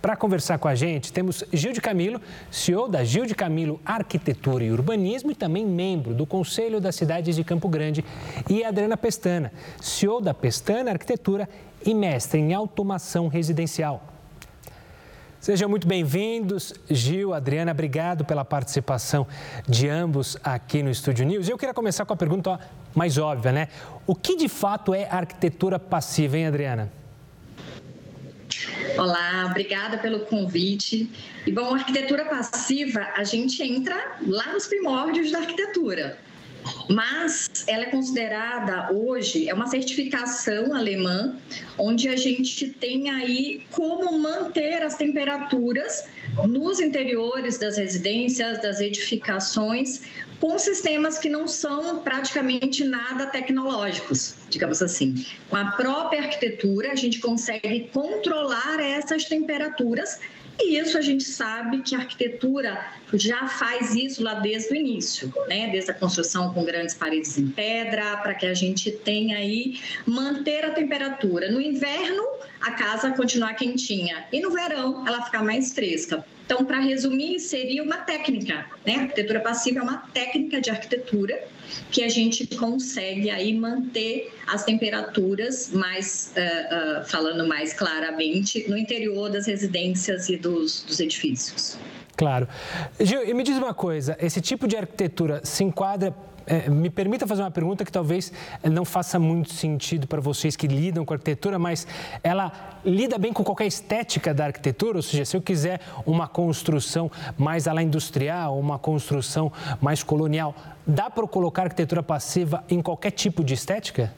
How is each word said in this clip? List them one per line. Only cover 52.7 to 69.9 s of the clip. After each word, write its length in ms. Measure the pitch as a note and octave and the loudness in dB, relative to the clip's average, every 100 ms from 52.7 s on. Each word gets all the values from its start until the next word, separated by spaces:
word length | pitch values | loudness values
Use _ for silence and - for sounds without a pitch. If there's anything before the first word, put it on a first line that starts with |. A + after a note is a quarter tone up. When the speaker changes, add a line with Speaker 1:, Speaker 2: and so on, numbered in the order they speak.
| C4+ | 0
Speaker 2:
nada 420 | C#4 B3+ A#3+ C4 C4+ | 0 0 -2 -4 -4
tecnológicos, 1080 | C4+ B3+ C4 C4+ A#3 G3+ E3+ - C3 - - - | -4 0 0 2 0 0 -2 -2 -2 -2 -10 -6
digamos 320 | - - D#3+ | 0 0 2
assim. 440 | F3 - C3+ B2+ B2+ - - | 0 2 2 0 -4 -12 -4
Com 60 | G3+ | -2
a 160 | G3+ | 0
própria 520 | D4+ B3+ C#4+ E4 D#4 | 0 0 2 0 0
arquitetura, 680 | C#4+ D4+ A#3+ - G3 G3 B3+ | 0 0 -2 2 2 2 0
a 40 | C4+ | 0
gente 240 | B3 A3+ | 0 0
consegue 720 | A#3+ A#3 - A3 G#3+ A#3 - | 0 0 0 -4 -2 -2 0
controlar 880 | C4+ D4+ G#4+ G#4+ D#4 C#4+ B3 C4+ D#4 | -2 -2 -2 0 0 0 0 0 0
essas 420 | C#4+ C#4+ D4 D#4 D#4 | 0 -2 0 -2 0
temperaturas, 920 | D#4 D#4 C#4+ D4+ - A#3+ B3 G4 - - - - - | 0 0 -2 -4 0 0 0 -2 -8 -12 -16 -18 0
e 160 | G#4 D4+ | 2 2
isso 200 | D#4+ D#4+ | 2 2
a 40 | |
gente 220 | C#4+ C4+ | 2 2
sabe 580 | C4 - A3+ A3+ A#3 C4+ | 0 -4 -4 -4 -2 -2
que 120 | - C4 | -2 -4
a 40 | |
arquitetura 840 | B3+ - A#3+ A#3 B3+ C#4 A#3+ G3 - - - | -4 -2 -2 0 0 0 -2 -4 -8 -12 0
já 340 | G#3 G3+ A#3+ C4 | 2 4 2 0
faz 480 | - A#3 B3 A3 A3 | 0 0 0 2 2
isso 260 | C4+ - | 0 0
lá 120 | A3 | -2
desde 400 | G3+ G3+ A3 A3+ | 0 0 0 0
o 20 | D4 | 0
início, 580 | C#4 G#3+ - - C3 - - | 0 0 -2 -4 -4 -4 -2
né? 220 | F#3+ A3 | -2 0
Desde 200 | F#3+ F#3 | -2 -2
a 20 | |
construção 600 | F3+ F3+ F3+ E3 F#3 F3+ | 0 0 2 0 0 0
com 120 | F3+ E3+ | 0 0
grandes 280 | E3+ E3 | -2 -4
paredes 440 | - D#3 D#3 D#3 C#3+ | -4 0 0 0 0
em 100 | C#3 | 0
pedra, 720 | C3+ G#3+ A3+ A3+ G#3+ G#3 G#3 | 0 -2 -2 -2 -2 -2 -2
pra 160 | G3+ | -4
que 120 | F#3+ F#3 | -2 0
a 80 | |
gente 380 | F3+ F#3 F#3+ A3 | 0 0 0 -2
tenha 460 | G#3 - G#3+ A3 G#3 | -4 -2 0 0 0
aí, 420 | G3+ A3 C4 B3+ - | 0 0 -2 -6 -8